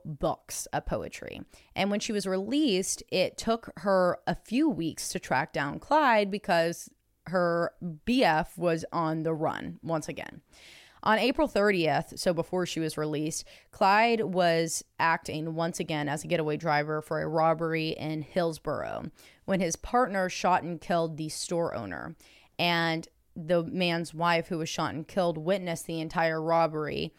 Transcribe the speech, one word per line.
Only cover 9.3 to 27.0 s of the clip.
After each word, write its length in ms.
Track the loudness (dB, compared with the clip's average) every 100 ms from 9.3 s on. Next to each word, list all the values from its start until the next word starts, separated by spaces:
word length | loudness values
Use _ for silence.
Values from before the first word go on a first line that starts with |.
run 460 | 0 -2 -2 -8 -8
once 260 | -4 -4 -4
again. 320 | -10 -12 -16 -20 -20 -20 -20 -20 _
On 140 | 2 4
April 300 | 4 2 2
thirtieth, 720 | 4 4 4 4 2 0 -2
so 140 | 0
before 320 | 0 0 -2 -2
she 160 | -2
was 160 | -2 -2
released, 480 | -4 -2 -4 -6 -10 -18 _
Clyde 500 | 2 4 6 4 2
was 640 | 0 2 4 4 0 -4 -8 0
acting 560 | 2 2 -2 -6 -4 -2
once 240 | -2 -2
again 280 | -4 -2 -2
as 140 | -4
a 40 | -2
getaway 300 | -2 0 -2
driver 440 | 0 0 0 -4
for 200 | -4 -4
a 60 | 0
robbery 640 | 2 4 2 0 -2 -2
in 320 | -4 -4 -6
Hillsborough 880 | -4 0 0 -2 -4 -4 -4 -6 -10 -14 -20 -12 -2
when 160 | 0
his 140 | 0 -4
partner 540 | 0 2 2 2 -2
shot 340 | 0 2 2
and 160 | 0 -6
killed 380 | -2 0 0 -4
the 120 | -8
store 440 | -8 -4 -2 -2 -4
owner. 400 | -6 -8 -8 -12 -20 -20 _ -2
And 480 | 0 2 0 -2 -6 _ _ -8
the 280 | 0 0
man's 500 | 0 0 0 0 -4
wife, 340 | -2 2 2 0
who 100 | -4
was 100 | -4
shot 240 | -4 -4
and 140 | -4 -4
killed, 300 | 0 0 0
witnessed 500 | 0 0 -2 -6 -6
the 140 | -6
entire 400 | -4 0 0 0
robbery, 720 | 2 4 2 0 -4 -4